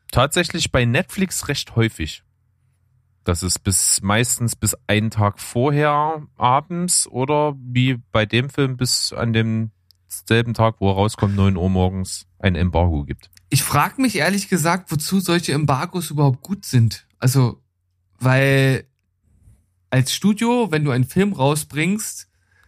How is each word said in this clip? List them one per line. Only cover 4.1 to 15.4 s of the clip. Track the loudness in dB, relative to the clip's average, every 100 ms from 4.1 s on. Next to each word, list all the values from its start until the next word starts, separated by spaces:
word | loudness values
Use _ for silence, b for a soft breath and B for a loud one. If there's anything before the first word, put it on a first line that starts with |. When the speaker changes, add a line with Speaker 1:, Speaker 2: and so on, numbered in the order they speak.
| 0 0 -2 -4
Speaker 1:
bis | -2 -4 -4 0
einen | 0 0
Tag | 0 0 -2
vorher | -6 -2 0 2 2 2 0 -4 -10 -2
abends | 2 2 0 -4 -2 -2 -2
oder | -4 -2 0 0 -4
wie | -4 0 2 0 -2
bei | 0 2
dem | 0 0
Film | 0 -2 0
bis | -2 -2 -4
an | -4 0
demselben | 0 0 -2 -4 -8 _ _ -18 -10 0 0 2
Tag, | 2 0 2
wo | 0
er |
rauskommt, | 2 0 0 0
neun | 2 2 2
Uhr | 0
morgens, | 2 0 -2 -8 -10 -16 _
ein | -2
Embargo | 0 0 2 2 0
gibt. | -4 -10 -14 _ -4
Speaker 2:
Ich | -2
frag | 0 0 0 0
mich | 0 2
ehrlich | 0 0 -2
gesagt, | 0 0 0 -2
wozu | -6 -2 -2
solche | 2 0